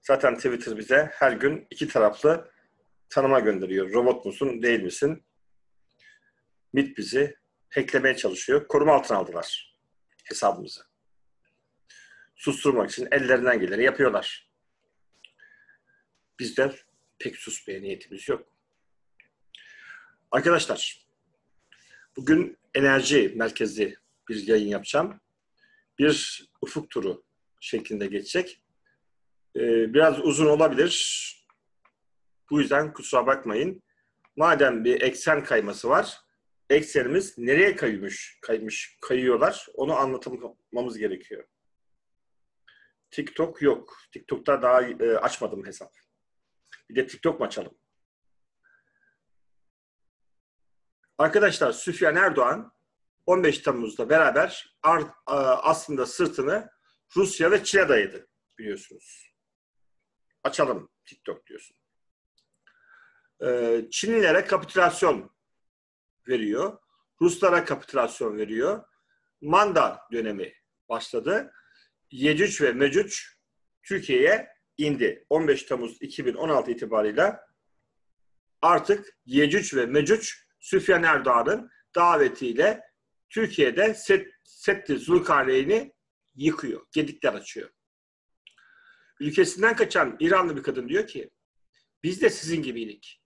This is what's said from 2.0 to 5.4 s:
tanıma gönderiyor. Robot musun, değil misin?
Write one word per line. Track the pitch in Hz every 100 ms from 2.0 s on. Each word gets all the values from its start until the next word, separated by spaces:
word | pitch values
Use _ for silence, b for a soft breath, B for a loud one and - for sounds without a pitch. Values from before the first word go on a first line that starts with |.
| 107 208 151 165 - b b _ _ _ _
tanıma | - 135 135
gönderiyor. | 107 98 92 95 92
Robot | 110 123 - 101
musun, | - - 110
değil | 117 117
misin? | 92 - 143 160 _ _